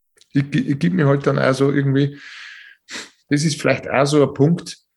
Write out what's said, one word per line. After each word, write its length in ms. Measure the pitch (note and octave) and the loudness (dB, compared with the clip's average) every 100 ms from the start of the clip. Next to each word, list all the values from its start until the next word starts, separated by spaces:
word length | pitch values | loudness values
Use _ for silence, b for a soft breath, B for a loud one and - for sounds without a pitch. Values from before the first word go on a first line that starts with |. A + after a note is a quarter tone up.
| _ _ _ | _ _ _
ich, 220 | C#3+ C#3 | -4 -2
ich 240 | D3 C3+ C#3 | -2 -2 0
gebe 160 | E3+ | 0
mir 140 | F3 C#3 | 2 2
halt 180 | C#3 C#3 | 2 0
dann 140 | C3+ | 0
auch 140 | C3 | 2
so 180 | C3 C#3 | 2 2
irgendwie, 440 | C#3+ C#3 C3+ C#3+ C#3+ B B B B B B B B B B - | 2 0 2 0 -4 B B B B B B B B B B -4
das 140 | D3 | 0
ist 180 | D#3 C#3+ | 0 -2
vielleicht 300 | C3+ C3 - | -2 -2 -2
auch 160 | A#2 C#3+ | 0 2
so 160 | D3+ | 2
ein 120 | C#3 | 2
Punkt, 420 | - C#3+ F3 - - _ | 2 2 2 -4 -18 _